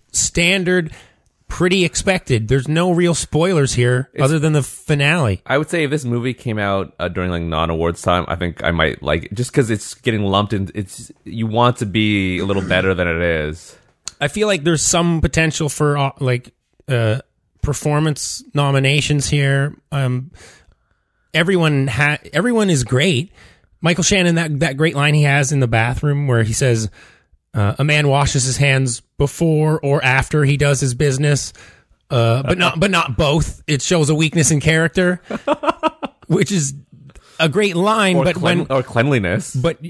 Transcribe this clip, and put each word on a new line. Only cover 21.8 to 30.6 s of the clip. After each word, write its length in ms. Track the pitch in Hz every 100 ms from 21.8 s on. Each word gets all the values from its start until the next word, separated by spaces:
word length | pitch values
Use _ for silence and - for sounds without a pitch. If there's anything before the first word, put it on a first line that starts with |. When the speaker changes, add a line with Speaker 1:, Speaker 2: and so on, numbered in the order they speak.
| 135
Speaker 1:
ha-, 320 | 113 147 147 -
everyone 360 | 147 233 226 202
is 140 | 151
great. 480 | 120 127 170 127 180 - - _ _ _
Michael 240 | 165 185
Shannon, 320 | 170 202 175 165
that, 240 | 165 143
that 160 | 156 135
great 180 | 160
line 200 | 143 147
he 80 | 151
has 280 | 147 143 139
in 100 | 143
the 60 | 123
bathroom 600 | 117 117 123 147 143 143
where 140 | 117
he 80 | 110
says, 360 | 113 135 113 110 - - _ _ _ _
uh, 200 | - 101 -
"A 60 |
man 220 | 143 151 147
washes 360 | 139 139 139
his 120 | 127 120
hands 440 | 143 135 131 113 _ -
before 640 | 143 - 165 156 156 156
or 220 | 139 143
after 400 | 127 131 - 151
he 120 | 139
does 240 | 143